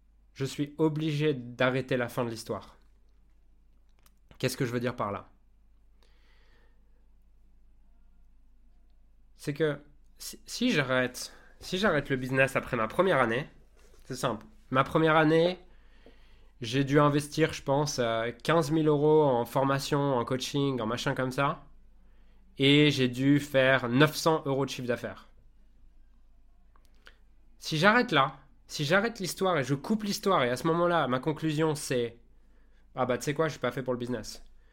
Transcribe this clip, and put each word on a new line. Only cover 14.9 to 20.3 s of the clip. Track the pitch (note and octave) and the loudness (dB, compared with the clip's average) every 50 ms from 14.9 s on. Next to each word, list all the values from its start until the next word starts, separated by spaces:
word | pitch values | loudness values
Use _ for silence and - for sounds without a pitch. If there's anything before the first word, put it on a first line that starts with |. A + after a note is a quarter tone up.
| - D#3+ D#3+ D#3+ D#3 | 2 2 4 4 4
année, | D#3+ D#3 D3+ D#3+ E3 E3+ F3+ F#3 - - - - - - - - - - - - - - - - - - - - - | 4 6 6 6 4 4 2 0 -4 -12 -20 -20 -20 -20 -20 -20 -20 -20 -20 -20 -20 -20 -20 -20 -20 -20 -20 -14 -10
j'ai | A#2+ A2 B2 C#3 C#3 | -8 -4 -2 -2 0
dû | C3 C#3+ D3+ | 2 4 4
investir, | D3 D3 C#3 C#3 C#3+ - - D3+ D#3 D3+ | 4 4 2 0 -2 -2 0 0 0 0
je | - - | -2 -6
pense, | - C#3+ C3+ D3 D3+ D3 - C3 | -2 0 0 0 0 -2 -2 -2
euh, | A#2+ A2+ A2+ A2+ A#2 A#2+ A#2+ - | -2 0 0 -2 -4 -4 -8 -6
quinze | - - D#3 E3+ D3+ C#3 | -2 2 2 2 2 2
mille | D#3+ D#3+ D3+ D3+ | 0 2 4 2
euros | D3+ C#3 D3+ D3+ D#3 D#3 D3+ | 2 4 4 4 6 6 6
en | C#3 B2 A#2 A#2+ | 4 2 2 0
formation, | - - C#3 C3+ C#3 C#3 C3+ - - D3+ C#3 C#3+ C#3+ C3 | 0 0 0 2 2 0 0 -2 -2 0 0 2 2 0
en | A#2+ A2+ | 0 0
coaching, | - | -2